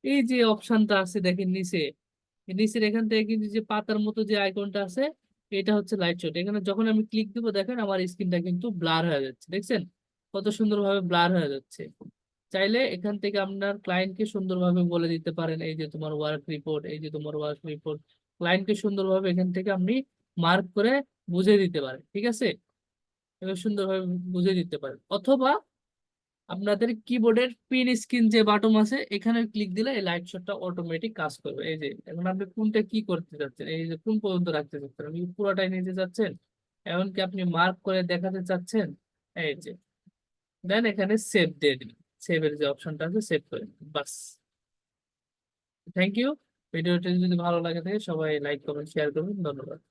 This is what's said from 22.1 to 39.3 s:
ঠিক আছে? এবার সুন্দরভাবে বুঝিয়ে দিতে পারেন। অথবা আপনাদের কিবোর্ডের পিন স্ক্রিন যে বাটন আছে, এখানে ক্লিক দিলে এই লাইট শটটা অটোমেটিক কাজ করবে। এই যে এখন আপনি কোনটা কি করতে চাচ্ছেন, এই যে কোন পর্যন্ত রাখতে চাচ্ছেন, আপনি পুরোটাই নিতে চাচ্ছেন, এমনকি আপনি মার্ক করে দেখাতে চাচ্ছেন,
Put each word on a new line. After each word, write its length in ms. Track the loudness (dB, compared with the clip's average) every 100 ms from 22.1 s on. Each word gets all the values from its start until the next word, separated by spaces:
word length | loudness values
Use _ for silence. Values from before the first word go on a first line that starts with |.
ঠিক 140 | -4 -2
আছে? 220 | 0 -2 -2 _ _ _ _ _ _ _ _
এবার 140 | -6 -4
সুন্দরভাবে 480 | -2 -2 0 0 0 -4 -2
বুঝিয়ে 260 | 2 2 2
দিতে 180 | -2 -6
পারেন। 200 | -8 -12 _
অথবা 400 | -4 2 4 4 0 _ _ _ _ _ _ _ _ _
আপনাদের 400 | -6 -2 0 0 -2
কিবোর্ডের 480 | -2 2 4 4 2 -2 _
পিন 200 | 0 2
স্ক্রিন 300 | 0 0 4 6
যে 120 | 6
বাটন 320 | 6 4 6 6
আছে, 200 | 4 2 -2
এখানে 300 | -2 0 0 0
ক্লিক 240 | -2 -2
দিলে 160 | -2 -2
এই 100 | 0
লাইট 220 | -2 -4 -6
শটটা 280 | -10 -8 -6
অটোমেটিক 520 | -4 -6 -4 -4 -6
কাজ 180 | -4 -6 -6
করবে। 240 | -10 -6 -6
এই 80 | -4
যে 100 | -6 -8 -12
এখন 180 | -6 -4
আপনি 180 | -4 -6
কোনটা 300 | -2 0 2
কি 160 | 0 -2
করতে 300 | -2 -4 -4 -8
চাচ্ছেন, 300 | -10 _ -8
এই 160 | -6 -4
যে 100 | -6
কোন 160 | -2 0
পর্যন্ত 280 | 0 0 0
রাখতে 280 | -2 -4 -10
চাচ্ছেন, 260 | -12 -12 -10
আপনি 140 | -8 -8
পুরোটাই 360 | -2 -2 0 0
নিতে 220 | -2 -4
চাচ্ছেন, 360 | -4 -4 -2 -2 -4 _ _ _ _ -2
এমনকি 320 | 0 0 0
আপনি 180 | -2 0 0
মার্ক 280 | 4 2 2
করে 180 | 0 0
দেখাতে 360 | 2 0 -2 -4
চাচ্ছেন, 420 | -2 -2 0 -2 -2 -6 _ _ _